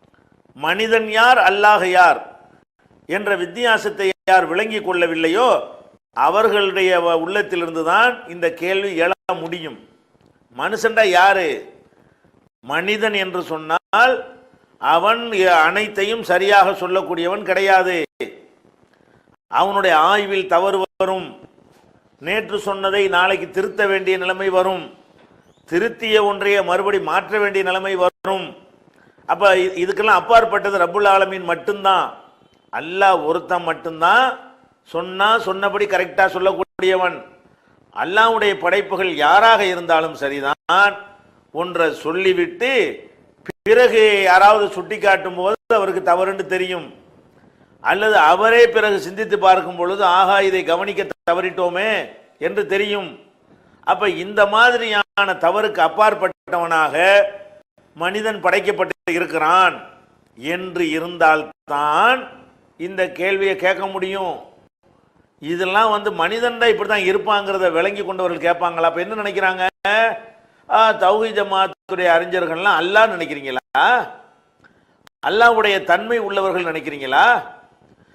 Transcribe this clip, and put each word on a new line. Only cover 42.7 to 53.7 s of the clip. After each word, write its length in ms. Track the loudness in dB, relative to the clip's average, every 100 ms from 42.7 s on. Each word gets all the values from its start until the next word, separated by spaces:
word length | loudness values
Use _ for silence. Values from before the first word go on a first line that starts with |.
| 0 -2 -6 -18 _ _ _ -18 -10
பிறகு 600 | 2 4 6 6 4 4
யாராவது 440 | 6 8 8 6 2
சுட்டிக்காட்டும் 680 | -4 -8 -2 2 2 -2
போது 400 | -4 -4 -4 0
அவருக்கு 260 | 0 0 -2
தவறுன்னு 460 | 0 0 0 -4 -4
தெரியும், 480 | -4 -4 -6 -10 -20 _ _ _ _ _ _ _ _
அல்லது 360 | -4 0 2 4
அவரே 500 | 4 4 4 4 4
பிறகு 340 | 4 0 -2
சிந்தித்து 380 | -6 -8 -4 2
பார்க்கும் 380 | 4 4 2 -6
பொழுது, 280 | -4 0
"ஆகா, 360 | 2 2 4 2
இதை 240 | 2 -2
கவனிக்க 420 | -2 -2 -2 -6 -8 -6 -4
தவறிட்டோமே" 600 | -2 -4 -4 -4 -2 -4 -4 -6 -16 _ -8
என்று 280 | -6 -4 -4
தெரியும். 520 | -2 -2 -6 -8 -16 _ _ _ _ _